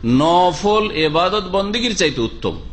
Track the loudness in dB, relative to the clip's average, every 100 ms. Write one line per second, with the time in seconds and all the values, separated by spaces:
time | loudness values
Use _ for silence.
0 | 2 2 4 4 2 2 0 2 0 0
1 | 0 2 0 0 -2 -2 -2 -2 -2 0
2 | -2 0 -4 -4 -8 -8 -12